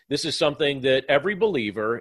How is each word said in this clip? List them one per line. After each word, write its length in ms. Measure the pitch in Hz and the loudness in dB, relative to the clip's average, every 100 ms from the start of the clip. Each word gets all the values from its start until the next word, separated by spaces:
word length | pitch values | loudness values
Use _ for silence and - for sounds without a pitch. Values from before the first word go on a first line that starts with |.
| - | -6
This 160 | 147 | -4
is 140 | 160 - | -2 0
something 420 | 156 131 143 139 | 0 2 0 0
that 240 | 135 131 - | 2 2 2
every 240 | 143 180 | 2 0
believer 680 | 190 220 151 104 101 107 120 | 0 0 0 -2 -2 -4 -4